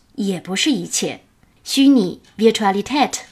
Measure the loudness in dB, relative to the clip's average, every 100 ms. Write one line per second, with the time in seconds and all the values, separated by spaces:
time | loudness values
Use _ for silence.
0 | _ -8 -6 -6 -6 -4 -2 -2 -4 -6
1 | -6 -8 _ _ _ _ -6 2 6 6
2 | 2 -6 _ 0 2 2 0 -2 -2 -2
3 | -2 -4 -14